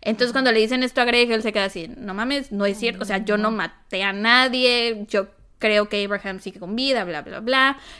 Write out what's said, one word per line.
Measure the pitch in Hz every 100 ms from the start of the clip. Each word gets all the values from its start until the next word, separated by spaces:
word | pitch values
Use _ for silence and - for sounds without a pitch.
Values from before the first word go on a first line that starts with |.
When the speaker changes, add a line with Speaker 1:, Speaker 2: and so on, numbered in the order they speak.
Speaker 1:
Entonces | - 220 247
cuando | 254 262
le | 220
dicen | 220 254
esto | 254 -
a | 240
Greg, | 240 240
él | 226
se | 220
queda | 208 196
así, | 190 165 -
"No | 202
mames, | 190 240 277 269
no | 202 202
es | 202
cierto, | 233 233
o | 202
sea, | 196
yo | 214 208
no | 214
Speaker 2:
Ujú. | 220
Speaker 1:
maté | 165 - _ 185
a | 196
nadie, | 196 220 247 254 254 254 240 233 220 208
yo | 208 196 _ - -
creo | 220 208 208
que | 208
Abraham | 202 202 196 190
sigue | 202 190
con | 180 220
vida, | 269 254 185
bla, | 151
bla, | - -
bla", | 220 269 269 277 - -